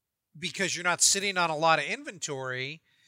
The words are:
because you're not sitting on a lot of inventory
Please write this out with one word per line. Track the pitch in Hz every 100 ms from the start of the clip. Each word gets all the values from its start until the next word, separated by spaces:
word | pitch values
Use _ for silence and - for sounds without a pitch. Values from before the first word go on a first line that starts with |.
| _ _ _ 151
because | 165 - 185 160
you're |
not | 175 165
sitting | - 196 202 185
on | 170
a | 151
lot | 160 156
of | 143
inventory | 226 294 190 - 139 131 127 131 160 _ _